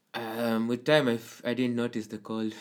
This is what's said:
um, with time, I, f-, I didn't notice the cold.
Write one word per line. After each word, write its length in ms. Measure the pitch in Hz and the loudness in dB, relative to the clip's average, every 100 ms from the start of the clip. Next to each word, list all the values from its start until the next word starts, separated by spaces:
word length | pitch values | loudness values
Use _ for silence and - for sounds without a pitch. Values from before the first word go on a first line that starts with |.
| _ | _
um, 540 | - 113 113 117 113 113 | -8 -6 -2 2 2 2
with 160 | 120 123 | 0 4
time, 220 | 151 131 | 6 6
I, 60 | |
f-, 280 | 117 - - 120 | 0 -4 -8 -4
I 80 | |
didn't 220 | 117 127 117 | 0 0 0
notice 320 | 120 117 104 | -2 -4 -8
the 100 | 107 | -10
cold. 360 | - 110 110 110 | -6 -4 -4 -8